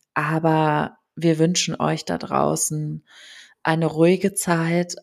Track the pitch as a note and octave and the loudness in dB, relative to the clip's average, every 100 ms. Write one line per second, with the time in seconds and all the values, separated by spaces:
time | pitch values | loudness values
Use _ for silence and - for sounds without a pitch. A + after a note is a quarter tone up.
0 | _ - D3+ D#3+ D#3+ D#3 D#3 D3+ D3+ - | _ -6 -2 0 2 2 2 0 -2 -8
1 | _ - E3 D#3 E3 F3+ - D#3+ D3+ D#3+ | _ -2 0 2 2 2 -2 -2 -2 -2
2 | - F3 - C3+ D3 D#3 - D3+ D3+ D#3 | -4 -8 -2 0 2 0 -4 -4 -6 -8
3 | _ - - - - _ - D#3+ D#3+ D3+ | _ -20 -20 -20 -20 _ -2 0 0 4
4 | E3 F#3 G3 G3 - E3 E3 E3+ F3 - | 4 4 0 -2 -2 0 0 -2 -2 -6